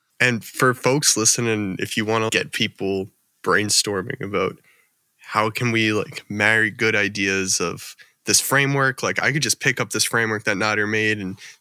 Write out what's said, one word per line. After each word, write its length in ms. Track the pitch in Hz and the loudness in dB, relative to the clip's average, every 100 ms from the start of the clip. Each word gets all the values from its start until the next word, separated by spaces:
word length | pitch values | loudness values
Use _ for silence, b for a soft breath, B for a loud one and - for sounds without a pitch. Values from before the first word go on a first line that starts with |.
| _ - | _ 0
And 260 | 123 117 - | 2 2 -6
for 300 | - 131 123 | 0 2 2
folks 420 | 123 143 - - | 2 2 2 2
listening, 580 | 110 - 117 107 101 92 | 2 2 0 0 -2 -4
if 180 | - - | -4 -2
you 80 | 107 | 0
wanna 240 | 113 110 | 0 2
get 220 | 90 - | 0 -2
people 580 | - 110 - 98 98 98 _ _ _ | -2 -4 -2 -2 -2 -4 _ _ _
brainstorming 760 | - 90 104 - - 98 95 - | 0 0 2 0 0 -4 -6 -8
about 380 | 101 98 95 - b b b _ _ _ | -4 -2 -2 -4 b b b _ _ _
how 320 | - 110 110 | -6 -2 -2
can 220 | - 123 | -2 0
we, 200 | 113 110 | 2 2
like, 320 | 107 - - - | 0 -2 -10 -10
marry 400 | 104 107 110 110 | 0 2 4 2
good 260 | 98 110 107 | 0 0 2
ideas 640 | 101 104 98 98 95 - | 0 0 0 0 0 -2
of 360 | 87 98 - - b b - | -2 -4 -12 -18 b b 0
this 140 | 104 | 0
framework? 640 | - 135 139 139 135 127 | 2 2 2 2 0 0
Like, 180 | 104 - | -2 0
I 120 | 110 | 0
could 80 | 147 | 0
just 180 | 123 - | 0 0
pick 220 | 139 123 | 0 0
up 80 | 117 | -2
this 160 | 113 - | -2 0
framework 400 | 117 113 107 107 | 0 0 0 0
that 100 | 101 | 0
Nader 340 | 107 104 104 | 0 0 0
made 300 | 107 107 104 | 0 0 0
and 180 | 95 95 B B | -4 -8 B B